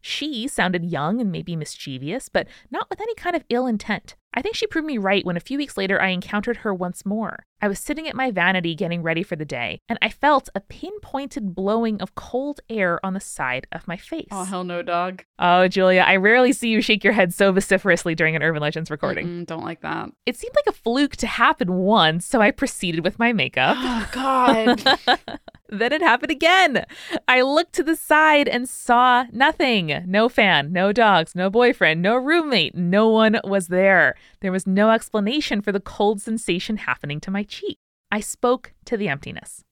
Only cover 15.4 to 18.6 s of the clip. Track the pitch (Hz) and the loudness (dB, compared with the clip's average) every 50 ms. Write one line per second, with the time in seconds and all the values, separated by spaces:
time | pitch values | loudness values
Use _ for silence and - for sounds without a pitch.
15.4 | - 180 175 180 185 185 - 196 185 185 185 180 175 - 185 190 185 214 226 254 | 2 4 6 6 6 4 4 4 4 6 6 6 6 6 6 4 6 6 6 6
16.4 | 254 247 277 - - 226 226 214 247 - 220 202 - 202 208 220 190 175 175 - | 6 4 2 0 0 0 0 0 2 2 0 2 4 2 4 4 2 2 4 4
17.4 | 202 196 185 190 190 - 196 185 - 202 175 170 - 175 165 160 165 160 160 160 | 4 4 4 2 2 2 0 0 2 2 2 2 2 -4 -2 0 0 0 0 0
18.4 | 151 160 165 151 | -2 -2 -2 0